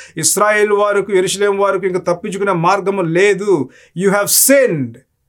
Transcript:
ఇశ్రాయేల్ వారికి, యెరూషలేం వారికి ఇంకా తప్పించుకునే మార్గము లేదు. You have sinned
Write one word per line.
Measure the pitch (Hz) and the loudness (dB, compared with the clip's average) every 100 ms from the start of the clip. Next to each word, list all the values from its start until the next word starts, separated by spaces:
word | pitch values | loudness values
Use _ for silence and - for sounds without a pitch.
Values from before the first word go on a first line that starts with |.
| - 165 | -8 -4
ఇశ్రాయేల్ | 151 190 208 214 208 | -2 2 2 2 2
వారికి, | 202 208 196 196 | 2 2 0 0
యెరూషలేం | 190 185 196 208 196 | 0 0 0 -2 0
వారికి | 196 190 190 | 0 0 -2
ఇంకా | 180 | -4
తప్పించుకునే | 180 175 202 196 196 | -4 -4 -4 -4 -2
మార్గము | 175 170 196 190 196 | 0 0 0 -2 -2
లేదు. | 165 165 208 185 208 170 127 - _ 165 | -2 2 2 0 0 0 -2 -10 _ -2
You | 196 | 0
have | 202 196 | 0 0
sinned | - - 277 240 160 120 117 _ _ | 0 4 4 4 0 -6 -10 _ _